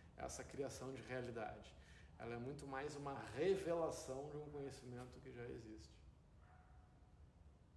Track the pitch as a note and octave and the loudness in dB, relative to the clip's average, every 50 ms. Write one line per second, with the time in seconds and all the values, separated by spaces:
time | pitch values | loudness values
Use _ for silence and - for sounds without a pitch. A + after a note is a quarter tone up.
0 | - - - - C3+ C3+ - - B2 - - C3+ C#3 B2+ - - C#3+ C3+ C3+ A#2+ | -14 -10 -6 -4 -2 -2 -2 -2 -4 -2 2 2 2 2 2 0 0 -2 -2 -2
1 | - - B2+ B2+ A#2+ A#2+ A2+ A#2 G#2+ - - - - - - - - - - - | -2 0 2 2 2 2 2 0 0 0 -2 -4 -8 -10 -12 -12 -14 -14 -14 -14
2 | - - - - A#2 A#2 A#2+ A#2+ A#2+ C3+ C#3+ C#3 C#3 C3+ C3+ C3+ D3 D3 C#3 C#3+ | -14 -12 -8 -4 -2 0 0 2 2 0 0 -2 -2 0 0 0 0 0 0 0
3 | C#3+ C3+ C3+ A2+ A2+ A2+ G#2+ C3+ E3 G3 F#3+ - - E3+ E3+ E3+ D#3+ D#3+ D3+ - | 0 0 0 0 -2 -2 4 8 10 10 10 10 8 6 8 8 8 6 4 2
4 | - C3 C3 C3+ D3 D3 D3 D3+ D3+ D3 D3 C#3+ C#3 C3 B2 - - B2 B2 B2 | 0 0 0 0 0 -2 -2 -2 -4 -2 -2 -2 -2 -2 -4 -6 -6 -6 -4 -4
5 | B2+ B2 - - - C3 B2 A#2+ A#2+ B2+ C3+ B2 A2 G#2+ G#2+ G#2+ - - - - | -6 -6 -8 -10 -10 -8 -6 -4 -4 -4 -4 -4 -6 -6 -8 -10 -10 -12 -14 -14
6 | - - - - - - - - - - - - - - - - - - - - | -16 -16 -16 -16 -18 -18 -18 -18 -16 -16 -16 -16 -16 -16 -16 -16 -16 -16 -16 -18
7 | - - - - - - - - - - - - - - - | -18 -18 -16 -16 -18 -16 -16 -16 -16 -16 -16 -18 -18 -18 -18